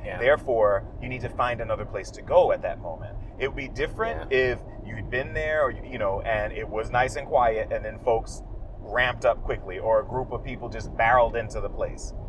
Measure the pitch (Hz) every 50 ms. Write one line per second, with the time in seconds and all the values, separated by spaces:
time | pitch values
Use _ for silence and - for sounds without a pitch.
0 | - 101 92 90 117 131 151 - - 131 123 113 107 104 101 98 - - - -
1 | 123 123 127 123 117 117 - - 123 123 120 117 117 110 107 104 104 - - 98
2 | 92 - - 104 101 120 151 180 170 120 98 82 85 90 82 - 92 85 80 -
3 | 104 101 - - - - - - 127 139 135 139 139 120 107 123 151 160 - 214
4 | 220 226 - - 110 - 135 127 131 123 120 - - - - - - - 107 107
5 | 101 - 123 127 139 151 147 156 156 156 156 156 143 123 110 - - 127 131 113
6 | 107 98 98 101 - 113 110 107 104 107 110 110 110 - 107 107 113 110 123 123
7 | 127 127 - 147 135 - 151 131 120 117 110 110 107 - 117 110 107 107 110 104
8 | - 123 113 113 110 - - - - - - - - - - - - - 104 120
9 | 127 123 120 110 127 120 113 - - - 127 110 - 98 90 95 - 110 110 107
10 | 98 95 120 131 127 - 123 113 - 131 123 - 120 110 110 110 - - - -
11 | 113 113 123 127 117 110 107 117 110 113 - 110 101 98 - 107 95 - - -
12 | - - - - -